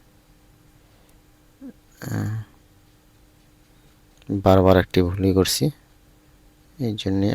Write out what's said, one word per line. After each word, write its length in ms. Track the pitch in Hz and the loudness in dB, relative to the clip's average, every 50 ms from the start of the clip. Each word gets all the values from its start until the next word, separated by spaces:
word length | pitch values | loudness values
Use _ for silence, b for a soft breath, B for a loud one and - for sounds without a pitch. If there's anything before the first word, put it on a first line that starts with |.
| _ _ _ _ _ _ _ _ _ _ _ _ _ _ _ _ _ _ _ _ _ _ _ _ _ _ _ _ _ _ _ _ 269 269 - _ _ _ _ - | _ _ _ _ _ _ _ _ _ _ _ _ _ _ _ _ _ _ _ _ _ _ _ _ _ _ _ _ _ _ _ _ -20 -20 -20 _ _ _ _ -20
আহ, 340 | - - 110 107 104 104 110 110 107 - _ _ _ _ _ _ _ _ _ _ _ _ _ _ _ _ _ _ _ _ _ _ _ _ _ _ _ _ _ _ _ _ _ _ _ - 104 98 95 | -14 -10 -8 -8 -6 -6 -8 -10 -12 -14 _ _ _ _ _ _ _ _ _ _ _ _ _ _ _ _ _ _ _ _ _ _ _ _ _ _ _ _ _ _ _ _ _ _ _ -8 -6 0 2
বারবার 300 | 101 95 95 92 92 95 92 87 | 4 4 6 6 6 4 4 2
একটি 160 | - - 95 90 87 | 0 0 0 0 0
ভুলই 240 | 92 98 95 95 90 95 | -2 -2 -2 0 2 2
করছি, 280 | 90 - - - - 151 147 _ _ _ _ _ _ _ _ _ _ _ _ _ _ _ _ _ _ _ _ - 135 113 | 0 0 0 -2 -4 -4 -4 _ _ _ _ _ _ _ _ _ _ _ _ _ _ _ _ _ _ _ _ -8 -6 -6
এই 60 | 104 107 | -6 -6
জন্যে 260 | - 98 95 98 98 101 - | -6 -4 -2 -2 0 -2 -2